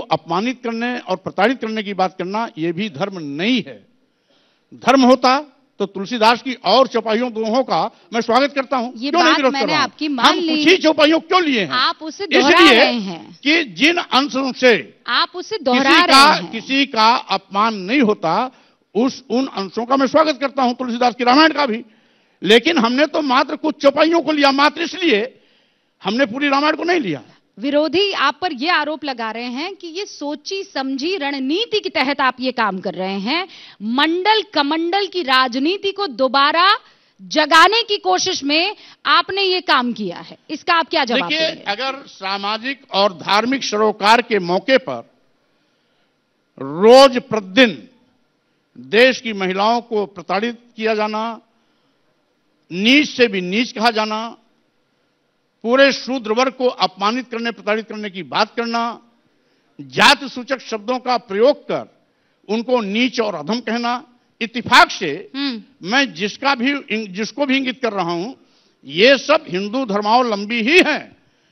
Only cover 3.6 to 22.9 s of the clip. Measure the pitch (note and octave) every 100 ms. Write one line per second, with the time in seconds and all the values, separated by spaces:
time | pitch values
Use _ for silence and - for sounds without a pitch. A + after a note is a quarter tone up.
3.6 | - G#2 _ _ _ _ _ _ _ _
4.6 | _ B2+ A#3 C4+ B3 B3+ B3+ C4+ D4 _
5.6 | _ - G3 F#3+ G3 A#3+ G#3+ A#3+ C4+ A#3
6.6 | E3+ A#3 B3+ A#3 A3 A3 B3+ G#3+ A3 B3
7.6 | B3 E3 G#3 - - A3+ A3+ A#3 C#4 C#4+
8.6 | B3+ C4 A#3+ B3 C#4 E4 E4+ D4+ C4 C#4
9.6 | D4 D4+ C4 - D4+ C4 C4 F#4 E4 D#4
10.6 | D4+ F#4+ D#4 D4+ D4+ D#4+ D#4+ F#4 D#4 B3
11.6 | D#3 B3 D4 - D#4 - F#4+ C#4+ C#4 F4
12.6 | E4 A3+ C4 A#3+ G3 E3 - F3 C#4 E4
13.6 | C4+ D#3+ D4 F4 - B3 C#4 B3+ C4+ -
14.6 | B3+ G3 A#2 _ - B3+ F4 F4+ - G#4+
15.6 | C4 B3 C4+ D#4 F4 C4+ D4 D#4 F3 A3
16.6 | - C4+ C#4 A3 A3 A#3+ - F#3+ - G3+
17.6 | A3+ G#3 F3+ C#4+ G#3+ G3+ D#3+ F#3 B3+ -
18.6 | _ _ _ F#3+ C4 - - A#3 C4+ G3
19.6 | F#3+ A3 A#3 C4+ C4+ D4 D#4 B3 C4+ C4+
20.6 | B3 B3 B3+ A#3 B3 A#3 B3 C4+ D#4+ D#4
21.6 | C4+ A3+ - _ _ _ _ _ F3 A3+
22.6 | C4+ E4 A3+